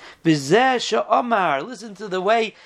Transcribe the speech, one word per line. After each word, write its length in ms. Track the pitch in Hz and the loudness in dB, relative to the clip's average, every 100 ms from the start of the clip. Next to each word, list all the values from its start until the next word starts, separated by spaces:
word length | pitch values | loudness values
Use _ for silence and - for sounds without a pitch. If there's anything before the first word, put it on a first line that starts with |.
| - - | -20 -4
V'zeh 560 | 170 151 135 202 262 247 | 0 0 4 4 4 0
she'omar, 840 | - 226 208 240 247 220 175 139 | -2 -2 0 0 2 0 0 -2
listen 340 | 190 220 220 190 | -4 -12 -16 -14
to 120 | 208 | -8
the 140 | 185 | -4
way 340 | 185 233 220 - | 0 0 0 -6